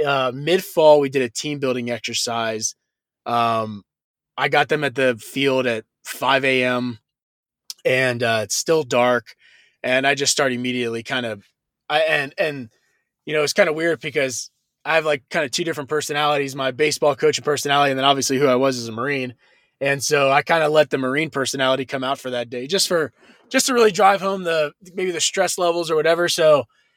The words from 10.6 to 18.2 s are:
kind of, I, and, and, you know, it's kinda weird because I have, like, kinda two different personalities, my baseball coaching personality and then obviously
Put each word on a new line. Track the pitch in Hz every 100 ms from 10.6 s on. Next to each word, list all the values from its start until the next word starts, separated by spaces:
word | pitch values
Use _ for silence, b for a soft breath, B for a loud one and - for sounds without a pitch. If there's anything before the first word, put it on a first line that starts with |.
| 127 123 117 117
kind | 113 131 120
of, | 104 - _ _ _ -
I, | 151
and, | 160 151 139 -
and, | 165 143 117 _ _ _ _ _ -
you |
know, | 151
it's | 143
kinda | - 180
weird | 156 170 -
because | 151 151 135 117 - _ _ _
I | 143
have, | 160 156
like, | 151 -
kinda | 175 143
two | 143
different | 165 151 135
personalities, | 151 - 147 151 147 139
my | 139 131
baseball | 127 151 143 151 135
coaching | 156 139
personality | - 143 143 143 143
and | 135
then |
obviously | 139 139